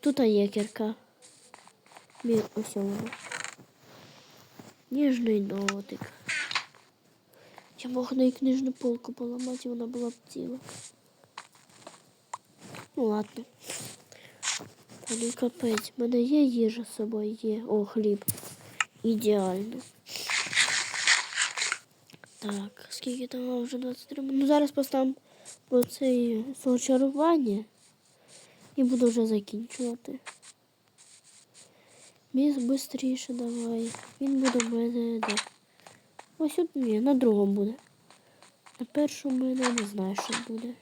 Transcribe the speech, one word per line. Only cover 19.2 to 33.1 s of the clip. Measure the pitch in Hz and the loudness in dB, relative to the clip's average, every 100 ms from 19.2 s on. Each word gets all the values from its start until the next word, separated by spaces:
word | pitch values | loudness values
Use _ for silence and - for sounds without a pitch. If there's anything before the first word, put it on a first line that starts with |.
| 214 208 190 185 208 247 - - - - - - - - - - - - - - - - - - - - - _ _ - - - | 2 2 2 -2 -6 -10 -14 -20 -14 -10 -4 -2 0 0 2 0 -2 -2 2 2 0 -4 -4 -2 -4 -4 -8 _ _ -20 -20 -10
Так, | 208 202 202 - - | -6 -6 -8 -14 -16
скільки | - - 247 254 | -10 -8 -8 -8
там | 254 254 247 | -6 -4 -4
вже | 240 254 | -4 -6
двадцять | 254 247 - | -6 -8 -12
три | 285 | -8
минути? | 269 269 | -2 2
Ну | 277 | 4
зараз | 294 294 | 6 4
поставимо | 294 269 269 262 269 _ - - - _ | 0 0 2 2 0 _ -20 -20 -20 _
оцей, | 247 247 - 262 247 240 226 247 262 | 2 2 0 2 4 2 0 -4 -4
зачарування | 269 247 - 254 269 285 320 330 247 202 214 _ _ _ _ _ _ - - - - - | 2 2 4 4 4 4 4 4 4 0 -4 _ _ _ _ _ _ -20 -20 -20 -10 2
і | |
буду | 254 247 247 | 4 6 4
вже | 233 220 | 4 4
закінчувати. | 214 202 208 233 - 247 240 - 269 - - - - _ _ _ _ - - _ - _ - - _ _ - - _ _ | 2 0 -10 -10 -6 -4 -4 -10 -12 -14 -20 -20 -20 _ _ _ _ -20 -20 _ -20 _ -20 -20 _ _ -20 -20 _ _
Міс, | 262 294 277 | 2 2 2
бистріше | 240 269 - 262 262 | 0 0 -2 -4 -2